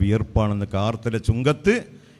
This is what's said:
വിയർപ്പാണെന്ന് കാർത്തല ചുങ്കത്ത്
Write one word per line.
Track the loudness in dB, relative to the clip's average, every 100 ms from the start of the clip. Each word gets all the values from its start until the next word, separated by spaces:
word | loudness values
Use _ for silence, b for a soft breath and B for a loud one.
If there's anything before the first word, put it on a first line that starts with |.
വിയർപ്പാണെന്ന് | 2 2 0 0 0 -2 -2 -2
കാർത്തല | -2 -4 -4 -2 -2
ചുങ്കത്ത് | 0 0 2 2 0 -2 -18 b